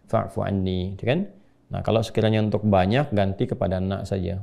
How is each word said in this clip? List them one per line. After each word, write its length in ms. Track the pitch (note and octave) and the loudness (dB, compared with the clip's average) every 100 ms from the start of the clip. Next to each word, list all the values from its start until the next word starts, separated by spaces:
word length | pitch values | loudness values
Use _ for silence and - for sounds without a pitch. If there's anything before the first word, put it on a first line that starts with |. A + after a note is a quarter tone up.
| - | -4
fa'fu 400 | G#2+ G2 - G2 | -2 -2 -4 -2
anni," 480 | G2 F#2 F#2 F#2 | -2 0 -2 -4
gitu 160 | F#2+ A2+ | -4 -2
kan? 100 | E3 G3+ - - _ _ | -2 -2 -10 -20 _ _
Nah, 80 | G2 | -4
kalau 240 | G2 A2 A2 | 0 0 0
sekiranya 320 | - G#2+ A2 | 0 2 2
untuk 240 | G#2+ G2+ | 2 0
banyak, 480 | G#2 F#2+ F#2 B2+ D3 | 4 4 4 2 2
ganti 400 | G2+ G2 F#2+ A#2+ | 0 0 0 -4
kepada 320 | - G2 F#2 | -2 -2 -2
nak 240 | F#2+ G2 G2+ | -2 -4 -4
saja. 320 | F#2+ F#2 F#2+ | -2 -2 -4